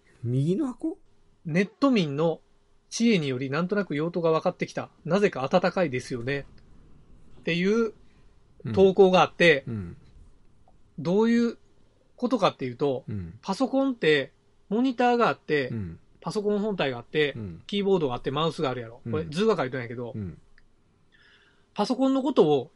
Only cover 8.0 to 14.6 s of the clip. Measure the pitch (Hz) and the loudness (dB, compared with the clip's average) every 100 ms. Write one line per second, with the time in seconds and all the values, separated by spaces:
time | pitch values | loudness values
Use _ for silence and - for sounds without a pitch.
8 | - _ - _ _ - 135 113 190 185 | -20 _ -20 _ _ -14 -4 4 4 8
9 | 190 185 147 - 170 143 - 113 87 - | 6 8 4 4 4 4 0 -8 -10 -14
10 | - - - - - - _ - - - | -20 -20 -20 -20 -20 -20 _ -20 -20 -10
11 | 151 190 226 233 233 - _ _ _ _ | -2 0 2 2 0 -4 _ _ _ _
12 | _ - 247 247 170 - 131 120 143 127 | _ -6 -2 2 0 0 -8 -2 -2 -2
13 | - 107 85 - - 190 262 269 277 247 | -6 -10 -10 -12 -8 -4 -2 0 -2 0
14 | 160 147 131 _ _ _ | 2 2 0 _ _ _